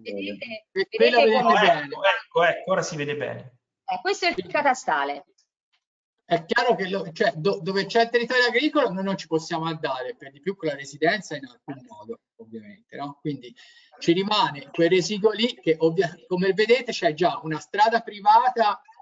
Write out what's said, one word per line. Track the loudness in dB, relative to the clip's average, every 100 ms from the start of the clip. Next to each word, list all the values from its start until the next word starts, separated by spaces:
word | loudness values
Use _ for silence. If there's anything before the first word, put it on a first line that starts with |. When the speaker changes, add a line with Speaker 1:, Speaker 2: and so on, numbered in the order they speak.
Speaker 1:
vedete, | -8 -8 -8 -10
Speaker 2:
Que-, | -12 -12 -8
Speaker 1:
vedete | -6 -4 4
Speaker 2:
quello | 4 6
vedete | 6 6
Speaker 1:
come | 4 6
Speaker 2:
bene. | 6 4
Speaker 3:
Ecco, | -2 -2
ecco, | 0 0 -2 2
ecco, | 2 0 -2
ora | -2
si | -2 -6
vede | -6 -6
bene. | -6 -8 -16 _ _ _
Speaker 1:
Eh, | -10 -6
questo | -4 -2 -2
è |
il |
Speaker 2:
Sì. | -2 -4
Speaker 1:
catastale. | 0 0 0 -2 -2 -2 -6 -14 _ _ _ _ _ _ _ _ _
Speaker 2:
È | -4 -4
chiaro | -2 0 0
che | 0 -2
lo, | -6 -6
cioè, | -2 -2 0
do-, | -2 -2
dove | -4 -4 0
c'è | 0
il | 2
territorio | 0 0 0 2
agricolo | 0 0 0 0
noi | -2
non | -4 -4
ci | -4
possiamo | -4 -4 -6 -6
andare, | -4 -6 -6 -8 -12
per | -18
di | -12
più | -10 -6
con | -6
la |
residenza | -6 -10 -2 0 0 -6 -12
in | -12
alcun | _ -16 -16 -18
modo, | -20 -18 -18 _ -20
ovviamente, | -20 -18 -18 -20 _ -14
no? | -12 -10
Quindi | -8 -8 -12 -20 -20 _ _ -4
ci | 0
rimane | 0 0 0 0 -4 -8
quel | 0 2
residuo | 2 2 0 0
lì | 2 -2
che | 0 -2 2
ovvia-, | 2 2 -2 -6 -6
come | 0 2
vedete | 2 4 2 2
c'è | -2 -2
già | 2 0 0
una | -6 -8
strada | -4 2 4 2
privata | -2 0 4 6 6 2 0 0 _ -20